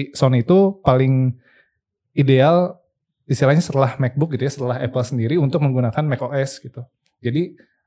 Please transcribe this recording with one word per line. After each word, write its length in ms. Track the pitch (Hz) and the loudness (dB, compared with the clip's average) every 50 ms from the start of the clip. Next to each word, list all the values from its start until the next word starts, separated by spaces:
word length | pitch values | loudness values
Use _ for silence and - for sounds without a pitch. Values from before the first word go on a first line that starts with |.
| 139 - | 0 -4
Sony 340 | - - 143 131 127 120 113 | -4 0 0 2 2 2 2
itu 320 | - 180 190 196 190 196 - | 4 4 4 4 2 0 -2
paling 540 | - 139 127 131 131 131 135 131 131 127 123 - _ _ _ _ _ _ _ _ _ _ _ _ _ _ | 0 0 2 2 2 2 2 2 0 0 -2 -6 _ _ _ _ _ _ _ _ _ _ _ _ _ _
ideal 640 | - 143 139 135 135 131 135 156 170 175 180 185 - _ _ _ _ _ _ _ _ _ _ | -2 0 2 4 4 4 6 4 4 2 0 -2 -6 _ _ _ _ _ _ _ _ _ _
istilahnya 340 | - 135 - 139 131 151 170 | -6 -2 0 2 2 2 2
setelah 340 | 170 - - 135 135 120 - | 0 0 0 0 0 0 0
MacBook 380 | - 131 123 127 143 160 165 143 | -2 -4 -2 0 -2 -4 -2 -2
gitu 80 | 120 | -4
ya, 100 | 131 139 | -4 -6
setelah 240 | 135 139 127 123 120 | -6 -6 -6 -6 -4
Apple 260 | - 123 113 - 127 | -4 -4 -4 -4 -4
sendiri 320 | 120 - 135 120 113 120 156 | -4 -4 -4 -4 -2 0 0
untuk 220 | 175 147 131 165 165 | 0 0 0 0 0
menggunakan 420 | 147 139 127 127 123 113 - 147 | 0 0 0 0 -2 0 -2 -2
Mac 160 | 156 151 131 - | -2 -2 -4 -4
O 100 | 131 123 | -6 -6
S 280 | 143 139 135 135 - - | -4 -4 -4 -4 -8 -14
gitu. 240 | - 127 - 123 123 _ _ _ _ _ _ _ | -18 -18 -16 -16 -18 _ _ _ _ _ _ _
Jadi 340 | - 120 123 160 180 175 - _ _ _ _ _ _ | -8 -4 -2 -2 -4 -4 -8 _ _ _ _ _ _